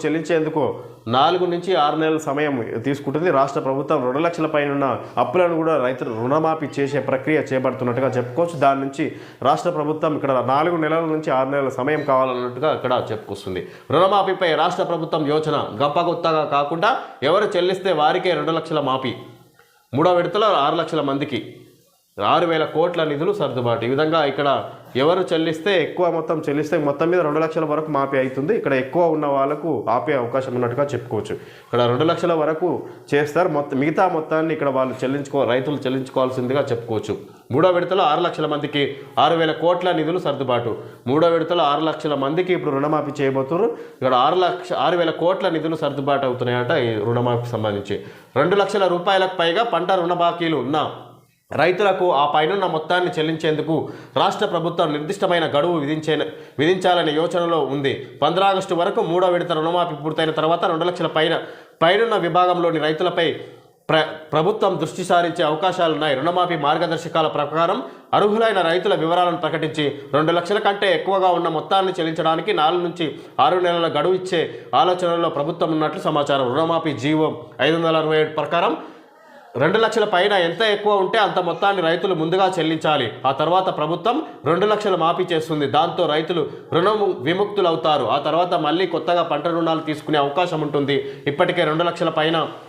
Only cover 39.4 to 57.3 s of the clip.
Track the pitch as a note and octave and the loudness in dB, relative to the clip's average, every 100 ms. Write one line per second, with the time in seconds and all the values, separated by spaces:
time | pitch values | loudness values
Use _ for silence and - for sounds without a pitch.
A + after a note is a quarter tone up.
39.4 | D#3 C#3+ E3 F3 F3+ F3 E3+ F3 E3+ C3 | 0 2 0 2 0 0 0 -2 -2 -2
40.4 | B2+ A#2+ A#2 F#2 - - A#2+ D3 E3+ E3+ | 0 0 0 -6 -10 -10 0 4 4 4
41.4 | D#3+ F3 D3 D3 D#3+ D3+ D#3 C#3+ C3+ D#3+ | 2 2 2 2 0 -2 -2 -2 0 0
42.4 | F3+ E3+ D3 C#3 D3 D#3 D3 C#3 C3+ C3+ | 0 0 0 -2 0 0 -2 -2 0 0
43.4 | C3 E3 A#3 A#3 - - B2+ B2+ C#3 F3+ | -2 0 0 -2 -12 -4 0 4 4 2
44.4 | F3+ D3 - F#2+ C#3+ F3 D#3+ D#3 E3 F#3+ | 0 -2 -6 -2 0 2 0 0 0 2
45.4 | F#3+ D#3+ D#3+ D#3+ D3 C3+ C#3 C#3 C3+ A#2+ | 0 -2 -2 -2 -2 -2 0 0 0 -2
46.4 | B2 B2 A#2+ E3 A#2+ A2 G#2+ A#2+ B2 A#2+ | 0 0 0 0 0 0 0 0 0 0
47.4 | A#2+ A2+ G#2+ G2+ - G2 - - - C3 | -2 -4 -2 -2 -4 -8 -8 -18 -6 0
48.4 | E3 G3+ G3 G#3 F#3 F3 G3 F#3+ F#3 F3+ | 2 2 2 2 0 0 2 2 0 0
49.4 | E3+ E3 F3 E3 F3 F#3+ E3+ E3+ F3 E3+ | 0 0 0 0 0 0 0 2 0 0
50.4 | E3 D3+ B2 D3+ B2 - - - _ _ | -2 -2 0 -2 -2 -6 -16 -20 _ _
51.4 | _ - D#3+ F#3 G3+ F#3+ F3+ C#3 C#3+ D3+ | _ 0 2 4 2 2 2 2 2 2
52.4 | D#3+ G3+ F3+ D#3+ - F3+ F3 D#3+ D#3 D#3+ | 2 0 0 -2 0 0 0 0 -2 0
53.4 | E3 D3+ C#3+ D#3 - - - C3+ F3+ G3 | 0 -2 0 -2 -2 -10 -6 0 0 0
54.4 | G#3 F3 E3+ E3 E3 D3 D3+ - F#3 F3 | -2 -2 -2 -2 -2 -2 -6 -4 0 0
55.4 | D#3 C#3+ E3+ E3+ C#3 D#3 D3+ D3+ C3+ - | 2 0 0 0 -2 -2 -2 -2 -2 -8
56.4 | - - D#3 F#3 F#3 F3 D#3+ D3+ E3+ | -14 0 2 2 2 2 2 0 0